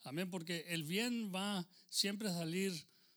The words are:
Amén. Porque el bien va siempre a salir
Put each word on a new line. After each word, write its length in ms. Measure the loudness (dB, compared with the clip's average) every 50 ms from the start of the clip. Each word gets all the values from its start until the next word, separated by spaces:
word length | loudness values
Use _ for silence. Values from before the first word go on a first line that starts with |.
| -10
Amén. 260 | -6 -2 -2 -2 -2
Porque 340 | -2 -4 -4 -2 -4 -4 -2 -2
el 160 | -2 -2 0
bien 480 | 0 2 2 2 2 2 0 -2 -2 -2
va 320 | 0 0 0 0 0 -2 -4 -8 -20 -12 -2
siempre 380 | 2 2 2 2 2 0 0 0
a 60 | 0
salir 520 | 0 0 0 2 2 2 2 0 -2 -8 -12 _ _ _ _ _